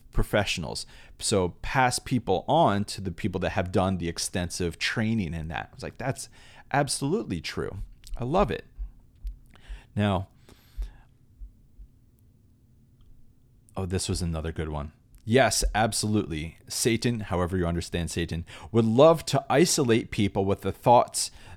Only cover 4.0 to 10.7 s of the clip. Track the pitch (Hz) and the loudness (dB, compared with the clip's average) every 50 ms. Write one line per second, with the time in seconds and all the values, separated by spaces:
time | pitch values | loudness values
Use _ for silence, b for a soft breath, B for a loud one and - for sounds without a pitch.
4 | 87 85 85 - - - - 95 87 85 - - 90 85 82 - - - - 123 | -2 -4 -4 -4 -6 -4 -4 -4 -4 -4 -4 -4 -4 -4 -4 -4 -4 -4 -2 -2
5 | 110 110 113 113 95 78 82 82 78 80 76 52 - - - - 90 73 - - | 0 0 0 0 -2 -2 -4 -6 -6 -6 -6 -8 -8 -10 -12 -12 -12 -12 -10 -6
6 | 113 135 - - - - B B B B B B B - - 143 143 127 - - | -6 -6 -4 -6 -8 -14 B B B B B B B -2 0 0 0 0 -2 -4
7 | 143 139 170 226 226 160 98 82 - - - - 65 50 - 101 - - - - | -2 -2 -2 -2 -2 -4 -6 -6 -6 -6 -6 -6 -6 -6 -6 -8 -12 -12 -14 -20
8 | - - - - 120 123 156 190 208 120 87 - - - - - - - - - | -12 -12 -8 -6 -4 -2 2 2 2 2 0 -4 -8 -14 -12 -12 -12 -12 -12 -18
9 | - - _ - - - - - - - B B B B B B B B - 101 | -20 -20 _ -14 -12 -12 -12 -12 -18 -20 B B B B B B B B -2 0
10 | 104 104 98 90 92 - - b b b b b b b | 2 2 2 0 -2 -6 -12 b b b b b b b